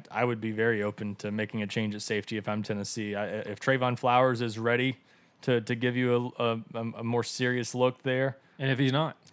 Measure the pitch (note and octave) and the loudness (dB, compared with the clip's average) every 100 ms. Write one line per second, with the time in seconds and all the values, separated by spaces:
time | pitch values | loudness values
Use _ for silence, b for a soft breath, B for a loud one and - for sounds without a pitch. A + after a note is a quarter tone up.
0 | - A2 B2 A#2 A2 G#2+ A#2 G#2+ G#2 - | -4 -2 0 0 -4 0 2 2 0 -2
1 | G#2+ G2+ G#2 G#2+ G#2+ A2+ G2+ A#2 G#2+ G#2 | -8 -6 -4 -4 -4 -4 -4 -2 -2 -4
2 | - G#2+ - A2 G#2 G#2+ G#2 G#2 G2 A#2 | -2 -4 -2 -6 -2 -4 -2 -4 -4 -4
3 | G#2 G2+ G2+ G#2+ G#2 G2 - C3+ B2+ A#2+ | -4 -4 -4 -4 -6 -4 0 2 2 2
4 | B2+ B2 C3 A#2+ A#2 G#2+ A#2 A#2+ C3 B2 | 4 6 6 2 -2 -2 0 2 2 -2
5 | b b b b - A#2+ A2 A#2+ B2 B2 | b b b b 0 0 2 0 0 2
6 | B2 A#2+ B2 - A#2+ A2+ - A#2+ A2+ G#2 | 4 2 2 0 0 0 -4 -6 -6 -4
7 | A#2 A#2+ A2 - B2+ B2 A2+ B2 B2+ - | 0 0 0 0 0 0 -2 2 2 2
8 | C3+ B2+ C3+ B2+ b b C3+ C3 C3+ C3+ | -2 0 0 -4 b b 0 2 4 2
9 | D#3 - - | 0 -4 -4